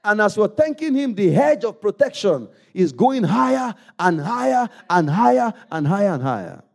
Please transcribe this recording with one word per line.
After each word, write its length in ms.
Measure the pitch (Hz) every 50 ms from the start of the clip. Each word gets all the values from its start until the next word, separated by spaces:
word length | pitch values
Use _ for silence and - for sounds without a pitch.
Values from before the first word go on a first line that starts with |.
| -
And 180 | 208 208 214
as 160 | 208 202 -
we're 100 | 214 208
thanking 460 | 202 - - 311 311 302 302 311 320 262
him, 220 | 269 285 262 214
the 160 | 180 202 175
hedge 320 | 147 190 277 302 302 - -
of 180 | 226 - -
protection 640 | - 208 - _ 285 262 - - - 196 160 131 113 - _ _ _ _ _
is 180 | - 185 156
going 320 | 127 120 208 262 269 262 208
higher 500 | 143 185 247 262 254 262 262 254 240 208 _ _ - _
and 220 | - 170 185 170 156
higher 500 | 143 185 240 247 247 262 262 247 247 - - - - _
and 200 | 170 180 160 147
higher 440 | 147 202 240 240 247 254 - 226 - - - _
and 160 | 165 160 147
higher 260 | 143 190 202 202 196 170
and 80 | 127
higher. 420 | 127 135 123 - 127 120 - - _ _